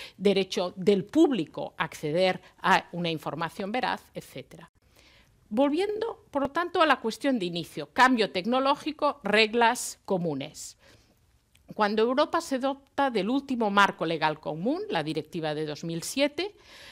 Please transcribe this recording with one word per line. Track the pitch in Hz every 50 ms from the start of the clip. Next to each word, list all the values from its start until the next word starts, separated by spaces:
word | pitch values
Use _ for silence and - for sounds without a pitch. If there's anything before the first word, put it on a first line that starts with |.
| - - -
derecho | - 185 202 190 196 185 190 - 208 180 180 -
del | 190 175 202 202 190 -
público | - - 311 330 294 254 185 151 - - - - - -
a | - 170
acceder | - - - - 147 151 180 185 185 180 180 - - _ _
a | - 180 185 165 - -
una | - 175 175 165
información | 165 151 - 160 165 170 170 160 - - 196 196
veraz, | 220 254 190 175 190 - - _ -
etcétera. | 175 - - - 135 - - - 170 165 - _ _ _ _ _ _ _ _ _ _ _ _ _ _ _ - 208
Volviendo, | 240 285 285 294 349 403 415 415 427 440 466 - - _ _
por | - 277
lo | 277 277
tanto, | - 330 359 339 - 370
a | 320
la | 302 254 -
cuestión | - 226 214 - - 277 262 226
de | 180
inicio, | 180 170 175 151 - - 160 143 -
cambio | - 254 254 262 262 220 202 -
tecnológico, | - 185 175 226 254 262 269 269 277 277 - 311 285 - 302 - - -
reglas | - 202 208 220 220 214 226 240 233 226 247 - - - - - _
comunes. | - 196 175 175 165 143 135 143 156 - - - - - _ _ - - _ _ _ _ _ _ _ _ _ _ _ _ _ _ - -
Cuando | - 214 202 220 214
Europa | 220 240 254 277 320 320 - 330
se | 330 - 269 247
dota | 269 269 277 - - _ _ - 277 269
del | 233 196 180 220
último | 262 277 277 - 262 233 220 202
marco | 202 202 196 190 196 - 175
legal | 160 170 143 156 156 156 -
común, | - 165 156 160 185 247 311 370 440 403
la | - 165
Directiva | 147 156 156 160 - - - 170 156 151 147
de | 151 156
dos | 151 147 - -
mil | 165 165 165 -
siete, | - - 269 285 285 285 320 359 415 - _ _ - - - - -